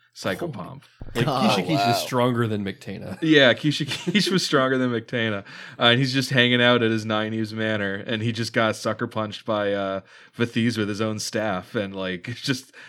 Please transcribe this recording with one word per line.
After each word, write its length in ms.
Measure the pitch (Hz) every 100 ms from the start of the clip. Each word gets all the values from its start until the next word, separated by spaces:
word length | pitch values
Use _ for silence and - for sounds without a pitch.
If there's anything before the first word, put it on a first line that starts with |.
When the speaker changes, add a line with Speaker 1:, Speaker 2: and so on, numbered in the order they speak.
| _
Speaker 1:
Psychopomp. 680 | - 107 95 175 - 85 87 - - -
Speaker 2:
Like, 100 | 120
Speaker 3:
God. 260 | 123 131 131 117
Speaker 2:
Kisha 80 | -
Kisha 200 | - 101
Speaker 4:
Wow. 40 |
Speaker 2:
is 40 | 98
stronger 500 | - 127 123 120 113
than 160 | 104
Mictana. 540 | 98 - - 95 - 95
Speaker 1:
Yeah, 320 | 160 151 127
Kisha 320 | 113 151 143 143
<laughs> 260 | - -
Kisha 180 | 196 -
was 140 | 190
stronger 320 | - 143 131 131
than 140 | 127
Mictana. 460 | 113 113 123 113 101 - - - -
Uh, 60 |
and 140 | 120 120
he's 140 | 135
just 180 | 131 131
hanging 300 | 131 123 123
out 220 | 120 123
at 80 | 113
his 160 | 113 110
nine 260 | 107 107
Eves 220 | 110 107
Manor, 400 | 110 110 107 98
and 260 | 98 101 110
he 80 | 113
just 220 | 113 113
got 240 | 123 110 107
sucker 300 | 113 107 113
punched 400 | 110 107 98 -
by, 260 | 107 101
uh, 280 | 101 98 95 - - - -
Vathiz 400 | 117 117 117 113
with 120 | 104
his 100 | 101
own 180 | 110 107
staff, 560 | - 110 107 92 -
and, 220 | 117 98 98
like, 320 | 92 92 123
<laughs> 40 |
it's 100 | 117
just, 300 | - 127 - -